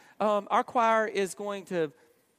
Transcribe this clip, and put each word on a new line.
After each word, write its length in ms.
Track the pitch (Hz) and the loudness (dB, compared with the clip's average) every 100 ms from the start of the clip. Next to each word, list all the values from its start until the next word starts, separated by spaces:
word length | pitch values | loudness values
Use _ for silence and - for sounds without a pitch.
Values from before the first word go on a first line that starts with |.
| - - | -18 -4
Um, 260 | 214 208 202 | 0 0 0
our 120 | 220 | -2
choir 440 | 247 254 226 226 214 | 0 2 2 2 0
is 280 | 196 196 | -2 -4
going 300 | - 208 202 175 | -4 -8 -8 -4
to 260 | 180 156 - _ _ _ | -2 -2 -4 _ _ _